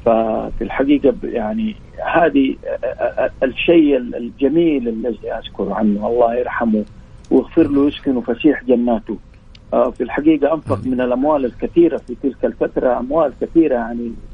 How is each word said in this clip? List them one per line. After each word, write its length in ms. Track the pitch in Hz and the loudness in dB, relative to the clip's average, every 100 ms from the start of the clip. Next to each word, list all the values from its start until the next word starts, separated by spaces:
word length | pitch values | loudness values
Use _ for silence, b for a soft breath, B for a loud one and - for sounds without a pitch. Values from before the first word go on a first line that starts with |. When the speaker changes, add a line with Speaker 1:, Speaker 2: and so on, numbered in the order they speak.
| - | 2
Speaker 1:
ففي 580 | 113 113 110 110 - | 2 2 -2 -6 -6
الحقيقة 460 | 113 - 139 143 135 | -6 -2 2 4 2
ب-، 140 | 117 | 0
يعني 520 | - 117 107 110 110 104 - - - 165 | -6 -4 -4 -2 -4 -6 -16 -10 -2 2
هذه، 400 | 165 139 135 - - | 2 2 0 -2 -8
آه، 200 | - - | -6 -6
آه، 380 | - 120 - | -4 -4 -2
آه، 220 | 127 - 131 | -4 -2 -4
الشيء 520 | 117 - 170 147 135 | -2 2 4 6 2
ال-، 180 | 120 - | -2 -8
الجميل 720 | 120 - 135 160 170 143 117 | -10 -2 0 2 2 0 -2
الذي 440 | 110 123 107 117 | -4 -6 -6 -8
أذكر 420 | 113 - - 98 | -10 -10 -6 -4
عنه، 340 | 98 107 104 107 | 0 0 0 0
الله 280 | 117 120 120 | 2 2 2
يرحمه 480 | 123 - 113 107 104 - - - - | -4 -2 0 -2 -4 -14 -20 -20 0
ويغفر 360 | 131 123 165 160 | 0 2 0 2
له 140 | 143 | 2
ويسكنه 400 | 143 - 143 127 | 0 0 -2 -2
فسيح 420 | 113 117 151 131 | -2 0 2 0
جناته. 540 | 123 120 120 113 - 98 - - - - - | 0 2 2 -2 -4 -12 -12 -20 -20 -20 -4
آه، 160 | 120 123 | 0 0
في 140 | - | -2
الحقيقة 500 | 123 - 147 156 143 | -6 0 2 2 2
أنفق 240 | 160 - 123 | -2 -2 -4
Speaker 2:
آمين. 140 | 127 | -2
Speaker 1:
من 100 | 127 | -2
الأموال 440 | 127 123 147 151 127 | 0 0 2 0 -2
الكثيرة 520 | - 160 170 170 127 | -4 -2 4 4 2
في 180 | - 117 | -8 -6
تلك 220 | 139 - 120 | -4 -2 -4
الفترة، 540 | 113 120 160 131 120 | -2 -4 0 0 0
أموال 340 | 123 156 147 - | 0 0 0 -2
كثيرة 340 | 117 165 156 123 | 0 2 4 0
يعني، 360 | 113 120 120 - - | -2 -6 -8 -10 -16